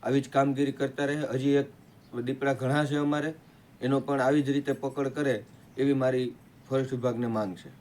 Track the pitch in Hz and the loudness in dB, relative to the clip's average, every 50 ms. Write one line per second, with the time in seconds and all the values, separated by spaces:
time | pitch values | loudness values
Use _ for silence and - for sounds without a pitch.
0 | - 131 131 139 131 - - 139 135 143 135 131 143 139 135 - 139 131 - - | 0 2 2 2 0 2 2 2 2 2 2 0 0 -2 0 -2 -4 -4 -2 -2
1 | 143 139 143 151 151 - - 131 131 143 139 143 139 139 - - - - - - | -2 -2 -2 -2 -4 -4 -4 0 2 4 4 4 2 0 -6 -20 -20 -20 -20 -20
2 | - - - 120 120 123 139 135 139 139 135 - 131 127 123 147 151 139 143 147 | -20 -12 -8 -6 -4 -4 -4 -2 0 0 0 0 0 0 2 2 0 0 0 0
3 | 147 143 147 147 147 156 160 - - - - - - - - - - 127 139 139 | 0 0 0 0 -2 -4 -6 -8 -16 -20 -20 -20 -20 -20 -16 -6 -2 0 2 2
4 | 131 - 143 135 127 127 143 151 139 131 139 143 139 143 135 - - 135 131 - | 2 0 0 2 4 4 4 4 2 2 0 0 0 -2 -4 -2 -2 -6 -4 -2
5 | 139 135 131 143 147 139 123 104 - - - - - - - - 135 139 139 135 | -4 -4 -2 -2 0 0 0 -2 -4 -12 -20 -20 -20 -20 -4 0 2 2 2 4
6 | 131 127 131 127 127 120 - - - - - - - - 131 135 135 131 131 120 | 2 2 2 2 0 -2 -6 -10 -20 -20 -20 -20 -10 -2 0 0 0 0 -4 -2
7 | 117 127 120 117 120 120 113 107 107 101 90 - - - - - | -2 -2 0 0 -2 -2 0 0 -2 -2 -4 -10 -14 -20 -20 -20